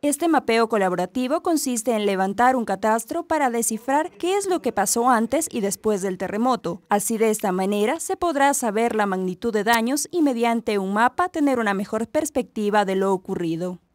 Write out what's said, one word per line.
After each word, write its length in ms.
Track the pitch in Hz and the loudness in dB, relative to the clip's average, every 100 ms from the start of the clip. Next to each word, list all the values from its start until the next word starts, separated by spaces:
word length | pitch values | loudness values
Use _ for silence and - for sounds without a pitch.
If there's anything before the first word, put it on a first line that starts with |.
Este 280 | 285 285 339 | 0 0 2
mapeo 400 | 302 - 226 226 | 2 2 2 2
colaborativo 720 | 226 190 180 180 254 254 320 | 2 2 0 -2 -2 -2 -2
consiste 500 | 349 311 - 240 254 220 | 0 0 0 -4 -2 0
en 100 | 202 | 0
levantar 480 | 190 190 202 247 | 0 -2 2 2
un 100 | 262 | 2
catastro 600 | 214 190 220 226 220 320 | -2 -2 0 0 -2 -8
para 260 | 339 320 269 | -4 0 0
descifrar 640 | 233 226 220 - 277 330 | 0 -2 -4 0 0 0
qué 240 | - 339 403 | -4 -2 -2
es 120 | 392 | 0
lo 140 | 349 | -2
que 80 | 247 | -2
pasó 400 | 220 196 233 240 | -2 0 2 2
antes 380 | 240 226 - - | 2 2 -2 -2
y 100 | 233 | -4
después 420 | 196 196 214 208 | -4 -2 -2 -2
del 160 | 196 185 | -2 -4
terremoto. 640 | 185 202 247 247 170 170 _ | -6 -2 0 0 -2 -10 _
Así, 300 | 208 - 226 | -2 0 0
de 120 | 220 | 2
esta 200 | 214 208 | 2 0
manera, 480 | 185 190 208 214 330 | 0 0 0 0 -2
se 180 | - 370 | -4 -2
podrá 380 | 349 285 277 | -2 2 2
saber 400 | 285 233 202 233 | 2 0 0 0
la 120 | 226 202 | 0 0
magnitud 460 | 185 185 185 233 | 0 -4 -4 -2
de 120 | 214 | 0
daños 420 | 202 233 226 285 - | 2 2 2 -2 -2
y, 100 | 349 | 0
mediante 560 | 294 240 233 233 233 208 | 2 2 0 0 0 -2
un 140 | 190 | 0
mapa, 360 | 208 240 - 359 | 2 2 2 -2
tener 280 | 330 285 254 | 0 2 2
una 160 | 214 | 0
mejor 320 | 196 202 220 226 | -2 -2 -4 -2
perspectiva 760 | 302 311 - - - 208 208 | -2 -2 -4 -4 -2 0 2
de 100 | 196 | 2
lo 180 | 190 190 | 0 2
ocurrido. 680 | 190 190 185 170 165 180 180 _ | 0 -2 -4 -2 -2 -4 -8 _